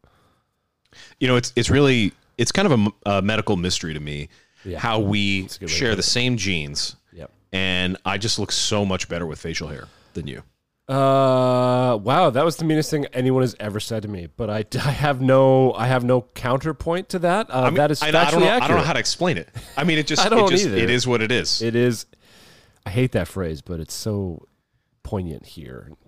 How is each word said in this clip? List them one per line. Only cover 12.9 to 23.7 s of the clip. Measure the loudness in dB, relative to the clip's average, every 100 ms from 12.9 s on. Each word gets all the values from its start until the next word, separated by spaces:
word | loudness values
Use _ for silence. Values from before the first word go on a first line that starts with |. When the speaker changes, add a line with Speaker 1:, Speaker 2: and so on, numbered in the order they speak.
Speaker 2:
thing | -2 -4
anyone | -2 2 2
has | 2 -2
ever | -8 -6
said | -6 -6
to | -6
me. | -8 -10 -8
But | -6
I, | -4 -4
<laughs> | -4
I | -2
have | 0 0 0
no, | 4 6 6 6 4
I | 2 0
have | 0
no | 2 0 0
counterpoint | -6 -2 -2 -2 -6 -4 -4 -4
to | -2
that. | 0 0 -2
Uh, | 0
Speaker 1:
I | 0
mean, |
Speaker 2:
that | 2 2
is | 0
Speaker 1:
I, | 2
I |
don't | 4
Speaker 2:
factually | 4
Speaker 1:
know, | 4
I |
don't | 4
know | 4
Speaker 2:
accurate. | 2 2 2
Speaker 1:
how |
to | 0
explain | -2 -2 -2 -2
it. | -6 -14 -12 -4
I |
mean, | 0 0
it | 0
just, | 0
Speaker 2:
<laughs> |
I | 2
don't | 4 4
Speaker 1:
it |
just, | 4
Speaker 2:
either. | 2 0
Speaker 1:
it | 2
is | 0 0
what | 0
it | 0
is. | 0 0 -2
Speaker 2:
It | 0 2
is. | 2 0 -6 _ _ -20 -20 -20 _ _ -8
I |
hate | -2 0
that | 0 -4
phrase, | -4 -6 -6
but | -8